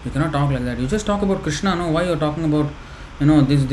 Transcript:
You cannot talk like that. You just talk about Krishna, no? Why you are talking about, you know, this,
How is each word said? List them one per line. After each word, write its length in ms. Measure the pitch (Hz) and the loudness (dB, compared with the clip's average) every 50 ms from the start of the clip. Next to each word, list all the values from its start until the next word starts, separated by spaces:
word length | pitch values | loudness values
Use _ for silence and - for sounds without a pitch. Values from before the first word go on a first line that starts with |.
| - | -10
You 60 | 127 | -6
cannot 220 | - 135 - 156 143 | -2 -2 -2 0 0
talk 180 | 139 147 139 | 0 0 0
like 140 | 135 123 123 | 0 -2 -2
that. 120 | 123 120 | -4 -4
You 100 | 120 127 131 214 | -4 -2 -2 -2
just 100 | 214 208 208 | -2 0 -2
talk 100 | 202 196 208 | 0 0 0
about 160 | 190 190 143 - | 0 0 -2 -2
Krishna, 320 | 156 143 - 202 196 180 170 | -4 -4 -2 0 0 0 0
no? 60 | 175 165 151 | 0 0 0
Why 60 | 165 180 | 0 0
you 40 | 180 165 | 0 0
are 40 | 143 156 | 0 0
talking 200 | 151 151 170 165 151 | -2 -2 -2 0 0
about, 180 | 151 151 147 143 - - - - - - - - - - | 2 2 0 -2 -4 -10 -16 -16 -16 -16 -16 -14 -4 2
you 60 | 143 151 | 4 6
know, 80 | 156 151 135 131 | 6 6 6 4
this, 120 | 143 139 135 127 | 4 2 4 4